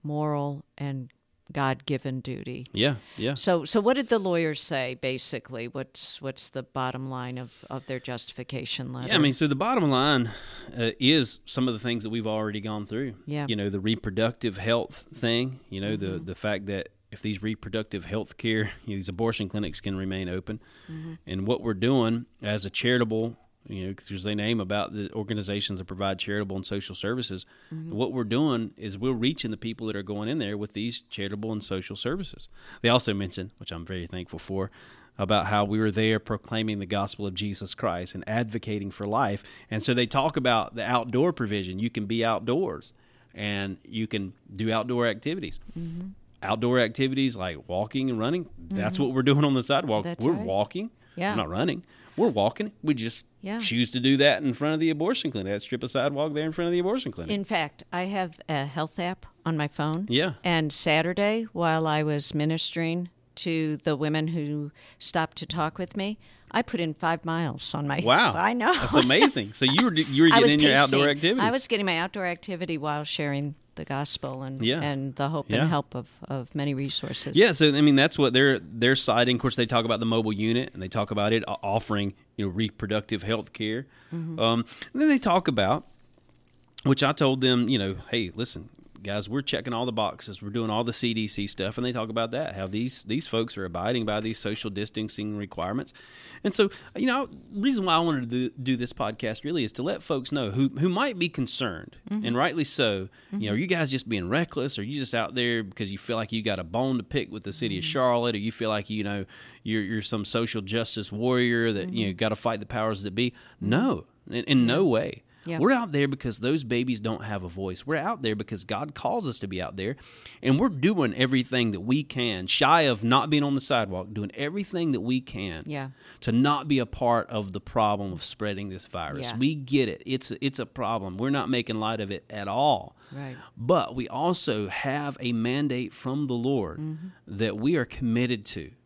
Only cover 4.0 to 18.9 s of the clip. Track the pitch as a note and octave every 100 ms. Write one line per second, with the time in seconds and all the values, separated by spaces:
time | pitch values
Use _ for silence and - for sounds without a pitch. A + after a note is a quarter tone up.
4 | A#3+ A3+ F#3+ E3+ D#3+ D3 - C#3+ B2+ B2+
5 | C3+ C3 - B2+ - B2 A#2+ C3+ C3 -
6 | - - C3+ C3 - C3+ B2+ - B2+ B2+
7 | C3 C3 B2 B2+ B2 - - C3+ C#3 C3
8 | - A#2+ - - B2+ C3+ - - B2+ B2+
9 | B2+ G#3 D3 C3 D#3 C#3 G#3+ B3+ D#3 C3
10 | C3+ C#3 A#2 - - - - B2 A#2 -
11 | C3 D#3 B2 - - - B2+ A2 A#2 A#2
12 | G#2+ A#2 A2 G#2+ G#2+ G#2 G#2+ G#2+ G#2 A2
13 | C3+ G#2 - D3 C#3 G#2+ G2+ G2 G2+ A2+
14 | A2 F#2+ A2+ A#2 A#2+ F#2+ G2+ A#2 F#2+ -
15 | - - A#2 A#2 B2+ C3 - F#2+ G2+ G#2+
16 | F#2+ F#2 E2 F2+ G#2+ G2+ G2+ G2 - _
17 | _ - G#2+ G2+ G#2+ A2 A2+ A2 G#2+ G2+
18 | E2 G#2 G#2+ - A#2 A2 G#2+ - -